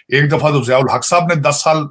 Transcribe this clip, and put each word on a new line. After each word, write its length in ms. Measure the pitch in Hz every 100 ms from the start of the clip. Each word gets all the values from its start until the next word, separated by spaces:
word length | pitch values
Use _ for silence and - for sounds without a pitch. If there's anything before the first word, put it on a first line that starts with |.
| -
एक 160 | 139 147
दफा 220 | 147 151
तो 120 | 147
जियाउल 240 | 120 131 131
हक 120 | 123
साहब 260 | - 175 170
ने 60 | 170
दस 180 | 147
साल, 360 | 143 160 156 147